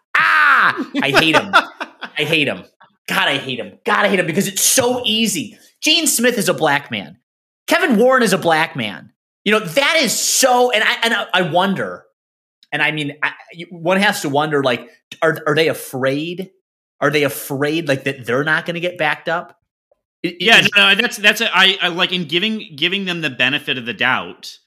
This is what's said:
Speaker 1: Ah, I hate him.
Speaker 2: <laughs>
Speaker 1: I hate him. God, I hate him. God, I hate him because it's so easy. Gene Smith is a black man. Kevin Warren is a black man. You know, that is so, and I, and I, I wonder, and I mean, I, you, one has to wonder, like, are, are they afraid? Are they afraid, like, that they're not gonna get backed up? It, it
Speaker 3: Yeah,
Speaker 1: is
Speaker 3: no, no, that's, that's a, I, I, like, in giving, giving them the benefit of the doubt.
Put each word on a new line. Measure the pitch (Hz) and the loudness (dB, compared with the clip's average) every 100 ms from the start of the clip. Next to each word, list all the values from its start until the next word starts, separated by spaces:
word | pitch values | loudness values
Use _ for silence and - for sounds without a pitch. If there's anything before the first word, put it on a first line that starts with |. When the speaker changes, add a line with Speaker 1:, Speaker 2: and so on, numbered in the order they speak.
| _ - | _ 0
Speaker 1:
Ah, | 311 311 294 262 196 - - 277 | 2 4 4 4 2 0 -6 -4
I | 277 | 0
hate | 330 320 302 | 2 4 2
him. | 196 | 2
Speaker 2:
<laughs> | |
Speaker 1:
I | 302 - - - - - - | 2 0 -6 -16 -14 -10 -6
hate | 151 160 135 | -2 0 0
him. | 92 - _ - _ - | -4 -10 _ -20 _ -6
God, | 185 180 | -2 0
I | 135 | -2
hate | 131 123 | -6 -10
him. | 98 - - | -10 -8 -2
God, | 208 208 | 0 2
I | |
hate | 190 | 2
him | 165 | 0
because | 190 196 | 0 -2
it's | - | 0
so | - - 247 247 220 | 0 2 2 0 -2
easy. | 220 226 160 107 - - _ | 0 0 -2 -8 -12 -20 _
Gene | 302 330 311 | 0 2 2
Smith | - 247 240 | 2 2 2
is | 175 | 0
a | 143 | 0
black | 151 139 - | 2 0 -2
man. | 107 78 - _ _ _ _ - | -8 -10 -16 _ _ _ _ -2
Kevin | 330 349 208 | 0 2 4
Warren | 247 262 | 4 4
is | 226 | 4
a | 185 | 2
black | 170 156 160 143 | 2 2 0 -2
man. | 107 85 - _ _ _ | -6 -8 -16 _ _ _
You | 196 | -2
know, | 214 | 0
that | 175 175 285 330 | 0 0 0 2
is | 240 - | 0 -2
so, | - - 254 254 247 | -2 2 4 4 2
and | 214 | 2
I, | 220 233 | 0 0
and | 233 | 0
I, | 214 196 | -2 0
I | 180 | 0
wonder, | 175 170 196 165 98 87 - _ _ _ _ _ _ | 2 2 2 0 -6 -10 -18 _ _ _ _ _ _
and | 147 | 0
I | 151 | 0
mean, | 156 143 147 | 0 -6 -6
I, | 143 - - | -8 -8 -16
you, | 165 175 | -18 -16
one | 175 165 190 | -6 -2 2
has | 208 - | 0 0
to | 147 | -2
wonder, | 139 156 143 | 0 0 0
like, | 131 120 - - - - | 0 -2 -6 -20 -20 -4
are, | 160 156 156 | -2 -2 -2
are | 151 | 0
they | 160 | 0
afraid? | 120 - 131 135 143 165 180 185 _ _ _ _ - | -2 -8 -4 -2 -2 -6 -10 -12 _ _ _ _ -4
Are | 147 | 0
they | 151 | 2
afraid, | 139 139 - 135 147 160 151 | 0 -2 -6 -4 -2 -2 -2
like, | 131 139 | -2 -4
that | 135 117 | -6 -2
they're | 123 | -2
not | 151 156 165 | 0 -2 -2
gonna | 170 | -6
get | 175 147 | -6 -2
backed | 151 151 - | -2 -2 -4
up? | 170 175 _ _ _ _ _ _ _ | -6 -6 _ _ _ _ _ _ _
It, | 175 - | -8 -2
it | |
Speaker 3:
Yeah, | 190 214 | 4 6
Speaker 1:
is | 185 202 | 6 4
Speaker 3:
no, | 196 | 4
no, | 196 | 4
that's, | 233 - | 0 0
that's | 208 208 | 0 0
a, | 220 170 | 0 4
I, | 190 196 | 4 2
I, | 175 | 0
like, | 170 180 | 0 -2
in | 180 151 | -2 -2
giving, | 170 214 220 - 147 | -2 -2 -4 -8 -4
giving | 170 196 190 | -2 -2 -4
them | 175 | -4
the | 151 | -6
benefit | 123 127 143 147 131 | -2 0 0 -4 -6
of | 117 | -6
the | |
doubt. | 104 123 113 87 - - - | -2 0 0 -2 -12 -18 -20